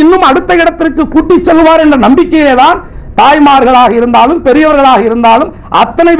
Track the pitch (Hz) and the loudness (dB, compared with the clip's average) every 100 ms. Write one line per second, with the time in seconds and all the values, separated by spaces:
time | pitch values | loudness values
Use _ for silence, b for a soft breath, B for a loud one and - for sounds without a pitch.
0 | 311 381 311 302 - 349 330 - 320 320 | 2 2 0 0 -2 -2 -2 -2 -4 -4
1 | 294 302 320 349 - 320 320 320 311 277 | -4 -2 0 0 0 0 2 2 2 0
2 | 214 277 320 320 294 247 294 359 B B | 2 0 0 0 0 2 0 -2 B B
3 | B - 247 302 285 277 240 254 240 233 | B -2 2 2 2 2 2 2 2 0
4 | 240 233 247 339 269 285 311 294 269 233 | 0 0 0 0 0 0 0 2 2 0
5 | 220 233 226 226 311 B B - 233 - | -2 -2 0 0 -2 B B -2 -2 0
6 | 339 | 0